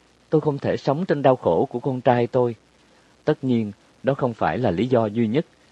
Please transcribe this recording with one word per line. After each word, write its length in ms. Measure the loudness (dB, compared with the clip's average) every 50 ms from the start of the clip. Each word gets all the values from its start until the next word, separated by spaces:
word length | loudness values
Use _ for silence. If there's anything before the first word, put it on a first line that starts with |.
| _ _ _ _ _ _
Tôi 100 | 0 0
không 180 | 0 0 -2 -2
thể 180 | -2 -2 -2
sống 280 | -2 0 -2 -2 -2 -2
trên 180 | -2 -2 2 2
đau 140 | 2 2
khổ 320 | 4 2 2 2 2 0 -2
của 100 | -4 -6
con 200 | -6 -4 -6 0
trai 260 | 2 2 2 2 2
tôi. 280 | 0 0 0 0 0 -2 -6 _ _ _ _ _ _ _ _ _ _ _ _ _
Tất 200 | -2 -2 -2 0
nhiên, 280 | 0 0 0 0 -2 -6 -12 _ _ _ _ -2
đó 120 | -2 0
không 200 | 0 -2 -4 -2
phải 240 | -2 -2 -2 0 0
là 120 | 0 0
lý 160 | 0 0 0
do 200 | 2 2 2 2
duy 200 | 0 0 -2 -2
nhất, 200 | 0 0 -2 -4 -4 _ _ _ _